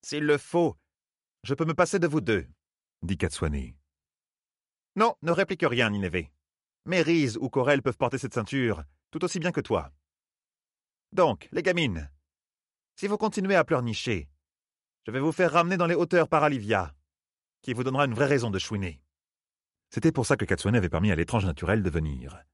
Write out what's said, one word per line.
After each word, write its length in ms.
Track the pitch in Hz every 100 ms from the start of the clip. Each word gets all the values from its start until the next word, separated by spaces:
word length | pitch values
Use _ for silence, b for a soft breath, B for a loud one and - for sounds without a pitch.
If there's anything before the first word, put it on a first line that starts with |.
« 0 |
S'il 220 | - 147
le 140 | 151 147
faut, 380 | - 170 165 - _ _ _ _ _ _
je 100 | -
peux 100 | 139
me 100 | 160
passer 240 | 160 180 202
de 80 | 165
vous 140 | 151
deux », 260 | 104 104 67 - _ _ _ _
dit 160 | 85 95
Katswane. « 560 | 85 - 80 73 64 - _ _ _ _ _ _ _ _ _ _ _ -
Non, 180 | 226 -
ne 80 | 156
réplique 320 | 170 196 180
rien, 280 | 156 123 117
Nineveh. 420 | 104 95 87 78 _ _ _ _ _ -
Mériz 500 | 180 151 170 139 110
ou 140 | 131
Corel 320 | 135 127 143
peuvent 160 | 127 117
porter 200 | 123 131
cette 160 | 131
ceinture, 480 | - 104 139 120 90 73 _ _
tout 120 | 156
aussi 140 | 180 185
bien 140 | 165
que 80 | 165
toi. 320 | - 98 71 _ _ _ _ _ _ _ _ _ _ _ _
Donc, 360 | - 170 107 -
les 100 | -
gamines, 480 | 170 175 147 82 71 _ _ _ _ _ _ _ _ -
si 120 | 196
vous 100 | 208
continuez 380 | 214 208 190 190
à 80 |
pleurnicher, 640 | 156 151 120 110 - 101 69 _ _ _ _ _ _ _ -
je 40 |
vais 100 | 123
vous 120 | 147
faire 200 | 156 175
ramener 240 | 160 170 185
dans 100 | 170
les 80 |
hauteurs 340 | 170 170 180 156
par 160 | 160
Alivia, 500 | 151 139 104 104 82 - _ _ _ _ _ _
qui 140 | -
vous 100 | 117
donnera 220 | 127 131 143
une 80 |
vraie 120 | 113 139
raison 240 | 143 113
de 80 | 95
chouiner. » 440 | - 107 92 78 _ _ _ _ _ _ _ _ _
C'était 220 | - 165
pour 120 | 160
ça 120 | 117 135
que 100 | 98
Katswane 300 | 92 98 117
avait 120 | 90
permis 240 | 80 104
à 40 | 82
l'étrange 280 | 82 117
naturel 380 | 95 78 82 110
de 80 | 92
venir. 520 | 80 78 67 64 - _